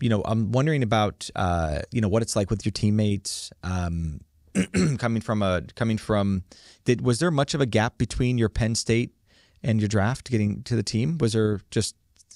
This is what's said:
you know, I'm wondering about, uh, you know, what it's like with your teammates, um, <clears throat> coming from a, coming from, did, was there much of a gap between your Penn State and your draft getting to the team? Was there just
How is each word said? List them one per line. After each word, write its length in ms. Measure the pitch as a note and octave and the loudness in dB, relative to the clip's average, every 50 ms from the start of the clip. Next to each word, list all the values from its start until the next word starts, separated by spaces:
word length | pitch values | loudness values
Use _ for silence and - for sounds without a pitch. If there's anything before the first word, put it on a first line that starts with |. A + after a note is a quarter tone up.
you 80 | C3 A#2 | 0 0
know, 140 | A2 G2+ - | 2 0 0
I'm 260 | - A2 A2+ A2 G2+ | 0 0 0 0 0
wondering 320 | A2+ C3 C#3+ D#3+ D#3 C#3 | 2 2 2 2 2 0
about, 480 | B2 G2+ A2+ A2 G#2+ G2 - - - - - | 0 2 2 2 2 0 -2 -6 -12 -8 -4
uh, 460 | - F#2+ F2+ F2 E2+ E2 D2+ D2 D2 - - | -2 0 0 0 0 0 -2 -2 -4 -4 -4
you 80 | - A#2+ | -2 0
know, 80 | A2 F#2+ | 2 2
what 140 | G2+ A2+ | 2 2
it's 120 | A2+ - - | 0 0 0
like 160 | A2 G2+ - | -2 0 0
with 140 | A2 G2+ - | -2 -2 -2
your 60 | A2 | -4
teammates, 800 | - - A2+ G#2 G#2 G#2+ G#2+ G#2 G2+ G2 - - - - - - - - | -2 0 0 2 2 4 2 2 0 -2 -4 -8 -10 -10 -12 -14 -14 -10
um, 580 | - F#2 F#2 F#2 F2+ E2+ E2+ E2+ E2 D#2 C#2+ - - _ _ _ _ _ - | -8 -4 -4 -2 -2 -2 -2 -4 -4 -6 -8 -10 -14 _ _ _ _ _ -2
<clears throat> 440 | F#3+ F#3 - - F#3 F3+ D#3 C3+ A2 | -2 -2 0 0 2 2 2 0 0
coming 220 | B2 A#2 A2+ A2 | -2 -2 -2 -2
from 220 | - - A2 G#2 | -2 -2 0 0
a, 200 | G2+ F#2+ F2+ E2+ - - - | 2 2 0 0 -2 -6 -6
coming 240 | - A#2+ A2+ A2 G#2 | -4 -2 0 -2 -2
from, 460 | - - G#2+ G#2 G2+ G2+ G2 F#2 - - - - - - - _ - | -2 0 0 2 2 0 0 -2 -4 -8 -16 -20 -20 -20 -20 _ 0
did, 160 | B2+ B2 G2+ | 0 0 2
was 180 | B2+ B2+ A#2+ A#2+ | 2 0 2 2
there 120 | E3 F3+ | 2 2
much 220 | D#3 C#3 C#3+ - - | 2 0 0 0 0
of 60 | C#3+ | 0
a 60 | C#3 | 0
gap 320 | A2+ G2 G#2+ A2 B2 - - | 2 2 2 0 0 0 -2
between 400 | B2+ - - - B2+ B2 B2+ A#2+ | -4 -2 -2 0 0 0 2 2
your 100 | A2+ G2+ | 0 0
Penn 260 | - - A#2 A2+ A#2 | 0 0 -2 0 -2
State 340 | - - - A2+ A#2 B2 - - _ _ _ _ _ _ _ _ _ - | -2 0 0 2 0 0 -2 -8 _ _ _ _ _ _ _ _ _ -2
and 160 | - A2 A2 | 0 0 2
your 80 | G#2 G2 | 2 2
draft 420 | G#2+ G2+ F#2+ A2+ C3+ - - - | 2 2 2 0 0 -4 -4 -2
getting 320 | B2 G#2+ G#2 G#2 G2 - B2+ | 0 0 2 0 -2 -4 -4
to 120 | - A#2 | -2 -2
the 60 | A2+ G2+ | -2 -2
team? 340 | - - A2 B2 - E3+ D3+ | 0 0 0 0 0 0 0
Was 140 | A#2+ A2 | 0 0
there 280 | A2 A2 G#2+ G#2+ G#2 F#2 - _ | 2 2 0 0 0 -4 -6 _
just 240 | - A#2 - - - _ _ _ _ _ _ _ - | -2 -2 -2 -2 -6 _ _ _ _ _ _ _ -20